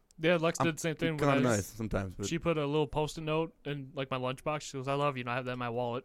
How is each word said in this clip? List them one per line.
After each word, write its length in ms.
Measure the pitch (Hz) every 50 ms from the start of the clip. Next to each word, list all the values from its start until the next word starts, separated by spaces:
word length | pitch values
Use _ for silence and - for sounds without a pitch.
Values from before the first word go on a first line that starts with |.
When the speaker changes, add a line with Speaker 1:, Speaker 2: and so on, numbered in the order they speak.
| _ _ _ -
Speaker 1:
but 80 | 160 160
Speaker 2:
Yeah, 80 | 180 165
Lex 200 | 160 165 165 -
Speaker 1:
I'm 60 | 170
Speaker 2:
did 100 | 165 160
the 40 | -
same 160 | - 165 151
thing 200 | - 170 165 156 147
Speaker 1:
kinda 80 | 147 143 135
Speaker 2:
when 100 | 131 127
I 40 | 123 113
Speaker 1:
nice 100 | 101 92
sometimes, 480 | - - - 113 101 - 104 98 95 87 -
but 80 | 101
Speaker 2:
she 120 | 98 165 165
put 180 | - 175 165 156
a 80 | 143
little 220 | 143 147 156 151 -
post-it 320 | - 151 151 147 - 165 156
note 320 | 156 156 160 165 160 - _ -
in, 260 | 143 147 143 135 131 143
like, 160 | 139 135 -
my 80 | 135 127
lunchbox. 440 | 127 127 131 131 - 160 156 147 -
She 140 | - -
goes, 120 | 135 127 135
"I 60 | 139
love 220 | 143 143 147 135
you," 40 | 127 120
and 80 | 123
I 60 | 120
have 80 | 131 127
that 60 | 127 123
in 60 | 123
my 100 | 120 120
wallet. 340 | 113 120 123 120 117 135